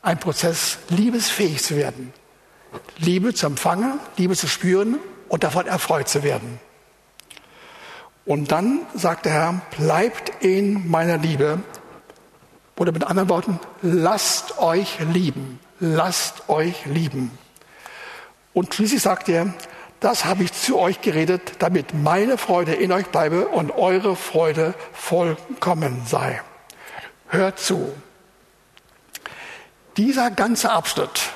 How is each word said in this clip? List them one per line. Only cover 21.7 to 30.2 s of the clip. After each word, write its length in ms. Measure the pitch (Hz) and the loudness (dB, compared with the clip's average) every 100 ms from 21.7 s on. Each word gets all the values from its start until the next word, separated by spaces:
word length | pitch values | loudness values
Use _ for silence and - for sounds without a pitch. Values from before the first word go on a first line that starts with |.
| 180 135 | 2 0
meine 440 | 156 151 175 220 254 | 0 2 4 2 0
Freude 360 | - 175 160 | 2 0 2
in 180 | 160 190 | 0 2
euch 160 | 180 190 | 2 0
bleibe 400 | - 156 170 392 | 0 2 2 0
und 240 | 349 151 | 0 0
eure 460 | - 185 185 202 180 | 2 2 4 2 -2
Freude 560 | - 160 165 156 160 190 - | 0 2 2 2 0 -2 -12
vollkommen 1080 | - - 175 170 156 - 254 - 170 147 123 117 | -12 -2 2 2 -2 -8 -4 0 0 0 -2 -2
sei.“ 360 | 135 131 127 - - - - - - - - - | 0 0 -4 -10 -20 -20 -20 -18 -18 -18 -20 -2
Hört 280 | 170 196 190 | 0 2 0
zu. 360 | - 185 139 143 - - _ _ _ _ _ - _ _ _ - - - - - - _ _ - | -2 -2 -2 -8 -18 -20 _ _ _ _ _ -20 _ _ _ -16 -16 -16 -18 -18 -20 _ _ 0
Dieser 340 | 226 262 | 2 2